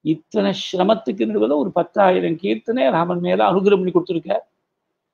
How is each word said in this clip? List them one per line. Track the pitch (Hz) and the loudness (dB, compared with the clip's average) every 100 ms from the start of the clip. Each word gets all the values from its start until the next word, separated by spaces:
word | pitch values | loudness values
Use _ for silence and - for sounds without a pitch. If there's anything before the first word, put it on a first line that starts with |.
| 151 | -2
இத்தனை | 160 _ 214 196 | -4 _ -2 -2
சிரமத்துக்கு | 190 - 185 190 226 - 196 220 | -2 -6 -2 0 0 -2 -4 -2
நடுவுல | 208 220 294 | 0 0 0
ஒரு | 214 | 0
பத்தாயிரம் | 175 175 214 190 185 175 160 | -2 -2 2 4 4 0 -4
கீர்த்தனை | 196 220 - 247 262 | -4 -4 -4 0 2
ராமன் | 175 175 175 | 2 0 -2
மேல | 175 190 214 | 0 2 2
அனுகிரகம் | 185 196 | 2 2
பண்ணி | 196 180 | 2 2
கொடுத்துருக்கார். | 170 170 170 180 202 - _ _ _ _ _ _ | -2 -2 -8 -4 -6 -6 _ _ _ _ _ _